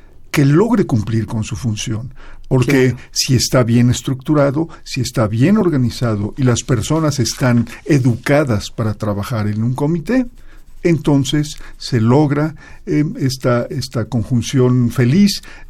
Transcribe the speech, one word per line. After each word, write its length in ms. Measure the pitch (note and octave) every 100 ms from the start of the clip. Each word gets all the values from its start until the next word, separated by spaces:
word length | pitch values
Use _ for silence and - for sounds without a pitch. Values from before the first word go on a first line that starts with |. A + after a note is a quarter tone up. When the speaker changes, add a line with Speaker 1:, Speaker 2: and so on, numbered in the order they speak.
| - - -
Speaker 1:
que 160 | - C#3
logre 400 | D3+ A3+ A3 -
cumplir 400 | A2+ G#2 A2+ G#2+
con 180 | A2+
su 120 | G#2+ G#2+
función. 580 | A#2 G#2+ - A2 C3 - - - -
Porque 420 | C3 C3 C3+ B2+
Speaker 2:
Claro. 60 | A#2 -
Speaker 1:
si 240 | - -
está 300 | A#2+ - C3+
bien 260 | A#2 A#2+ A#2+
estructurado, 760 | A#2+ - C3 - D3+ C#3 C#3+ E3 -
si 160 | - C3+
está 260 | A2+ C3+ G#2
bien 300 | A2+ D3 G#3+
organizado 760 | F3+ C#3+ A#2+ - A#2+ G#2 G#2 -
y 40 |
las 200 | B2 A#2
personas 560 | - A#2 - D#3 D#3 -
están 480 | A#2 - B2+ A#2+ A#2 - -
educadas 840 | D3 B2 A2+ - C#3+ B2+ G#2 -
para 240 | - A2
trabajar 520 | G2+ G#2 G2+ G2+ A2 G#2
en 140 | G#2
un 100 | A#2
comité, 520 | B2+ C#3+ E3+ D3 B3+ B3 - - - - -
entonces 760 | E3+ E3 - C#3 B2+ D3+ D3+ - - -
se 220 | - B2
logra, 540 | A2 C3+ D3 C#3 D#3 D#3 - - -
eh, 180 | D3 D#3 B3
esta, 480 | C3 - B2+ A#2+ -
esta 360 | C#3 - A#2+ G#2+
conjunción 840 | A#2+ - B2 A#2 C3 B2+ B2 A#2+
feliz 520 | - B2 F3 G3+ - - -